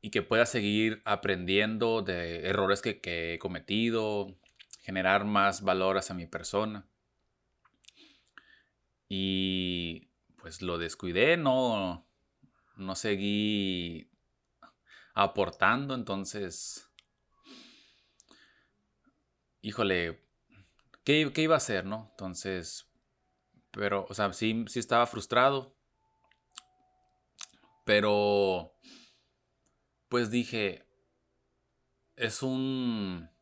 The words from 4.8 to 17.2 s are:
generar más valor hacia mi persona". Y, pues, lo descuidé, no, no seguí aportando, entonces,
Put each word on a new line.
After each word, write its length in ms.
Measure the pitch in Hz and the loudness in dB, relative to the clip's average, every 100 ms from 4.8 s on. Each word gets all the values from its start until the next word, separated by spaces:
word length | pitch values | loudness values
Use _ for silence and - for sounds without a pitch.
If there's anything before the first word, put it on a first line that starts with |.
generar 440 | - 95 92 101 104 | -8 0 4 4 4
más 360 | 104 98 95 | 4 4 2
valor 340 | 98 92 92 95 | 0 2 2 0
hacia 180 | - 90 | -2 -10
mi 120 | 82 | -10
persona". 600 | 82 - 98 110 107 - _ _ _ _ _ _ _ _ _ - _ - _ _ - _ - _ _ _ _ _ | -10 -4 -2 -2 -6 -14 _ _ _ _ _ _ _ _ _ -20 _ -20 _ _ -20 _ -20 _ _ _ _ _
Y, 1000 | 95 95 95 95 92 92 87 85 82 _ _ _ _ | -4 0 0 0 0 -2 -4 -4 -8 _ _ _ _
pues, 240 | 82 - | -18 -8
lo 160 | 90 85 | -4 -2
descuidé, 600 | 85 - 92 87 131 170 | -4 -6 -2 4 4 4
no, 680 | 147 131 127 110 95 85 _ _ _ _ _ _ _ - | 4 2 2 0 -2 -6 _ _ _ _ _ _ _ -12
no 180 | 95 92 | -8 -6
seguí 1120 | 110 101 101 104 107 104 98 90 87 80 - _ _ _ _ _ - _ _ - - | -2 -2 0 0 0 0 0 -2 -6 -10 -14 _ _ _ _ _ -20 _ _ -20 -8
aportando, 840 | - 101 - 90 - 95 120 139 127 | 0 0 2 -2 2 2 4 -2 -6
entonces, 920 | 110 98 95 107 95 82 - - - _ _ _ | -4 -6 -6 -8 -8 -8 -12 -12 -18 _ _ _